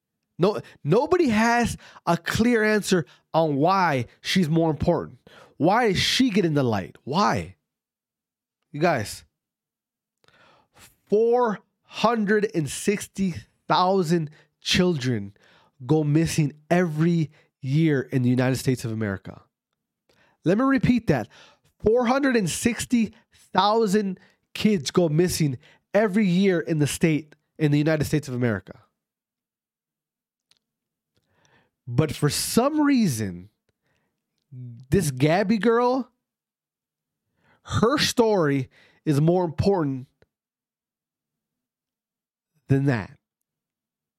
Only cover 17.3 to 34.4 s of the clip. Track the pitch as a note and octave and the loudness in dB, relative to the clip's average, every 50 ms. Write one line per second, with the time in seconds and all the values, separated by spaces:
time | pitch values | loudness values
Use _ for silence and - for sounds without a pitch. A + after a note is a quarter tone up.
17.3 | _ _ _ _ _ _ - C3 C#3 D#3 E3 D#3 D3 C3 B2 - C3+ C3+ B2 B2 | _ _ _ _ _ _ -6 -2 0 2 2 2 2 0 -2 -2 -2 0 0 2
18.3 | B2+ B2 B2+ B2+ C3 B2 - C#3 B2+ - - A2+ A2 A2 A2 G#2 G2 F#2 - F#2+ | 2 2 2 0 -2 -2 -2 -4 -4 -4 -4 -8 -6 -6 -6 -6 -6 -8 -10 -14
19.3 | - - - _ _ _ _ _ _ _ _ _ _ _ _ _ _ _ _ _ | -20 -20 -20 _ _ _ _ _ _ _ _ _ _ _ _ _ _ _ _ _
20.3 | _ _ - D3+ F#3+ G#3+ C4 C4+ C4+ B3+ - - B3+ A#3 - - D3+ B2 G2+ - | _ _ -2 -2 0 2 2 2 2 2 2 2 0 2 0 0 -2 -2 -2 -6
21.3 | - - - - _ _ _ _ _ _ - G#3 A3 B3 B3 A3+ B3+ C#4 D4 C4+ | -12 -20 -20 -20 _ _ _ _ _ _ 0 2 2 2 2 2 2 2 2 2
22.3 | A#3+ A#3 G3 D#3 - - - A#3+ A3+ - - - - A#3 A3 - - _ _ _ | 2 0 0 -2 -2 -2 -2 -2 -2 -4 -4 -2 0 0 0 -2 -4 _ _ _
23.3 | _ _ _ _ - F#3+ F#3+ G#3 G#3+ A3+ A3+ G3+ F3+ G#3+ G#3 F#3+ F3+ - _ _ | _ _ _ _ 0 0 2 2 2 2 2 2 0 0 -2 -2 -6 -10 _ _
24.3 | _ _ _ _ - - - G#3+ G#3 F3+ - - - F#3+ F3 D#3+ D3 D#3 F3+ F3 | _ _ _ _ -6 -2 0 0 0 0 -2 -2 0 0 2 2 2 2 0 0
25.3 | - - E3 C#3+ B2+ - _ _ _ _ _ _ - G3+ A3+ G#3+ F3+ A3 G#3+ F#3 | 0 0 -2 -2 -2 -4 _ _ _ _ _ _ 0 0 0 2 2 2 2 2
26.3 | E3+ F#3 G3 G3 F3+ E3 - - E3+ D3+ D3 C3+ - - - E3 D#3 D3 D#3 - | 2 2 2 2 0 0 -2 -2 -2 0 0 -2 -2 0 0 0 0 0 -4 -8
27.3 | _ _ _ _ _ - D#3 D3 C#3+ D3 D3+ D#3 D#3+ D3 C#3 - D3+ D3+ - C3+ | _ _ _ _ _ -2 0 0 2 2 2 0 0 -2 -2 -2 -4 -4 -4 -6
28.3 | B2+ A#2+ B2 A#2+ G#2+ F#2 - - - - _ _ _ _ _ _ _ _ _ _ | -6 -4 -2 -2 -2 -4 -6 -12 -20 -20 _ _ _ _ _ _ _ _ _ _
29.3 | _ _ _ _ _ _ _ _ _ _ _ _ _ _ _ _ _ _ _ _ | _ _ _ _ _ _ _ _ _ _ _ _ _ _ _ _ _ _ _ _
30.3 | _ _ _ _ _ _ _ _ _ _ _ _ _ _ _ _ _ _ _ _ | _ _ _ _ _ _ _ _ _ _ _ _ _ _ _ _ _ _ _ _
31.3 | _ _ _ _ _ _ _ _ _ _ _ - A#2+ B2 D#3 D3+ - - D3+ D3 | _ _ _ _ _ _ _ _ _ _ _ -4 -2 0 0 0 -2 -2 -2 -2
32.3 | - - - - - A3 A#3+ C#4+ D#4 D4+ D4 C#4+ C#4+ A#3+ A3 E3+ A#2+ G#2+ A2 F#2+ | -2 -2 -6 -2 2 2 2 2 2 2 2 2 2 2 2 2 0 -2 -4 -6
33.3 | F2 F2 F2+ G#2 _ _ _ _ _ _ _ _ _ _ _ _ _ _ _ _ | -8 -10 -14 -20 _ _ _ _ _ _ _ _ _ _ _ _ _ _ _ _
34.3 | _ _ | _ _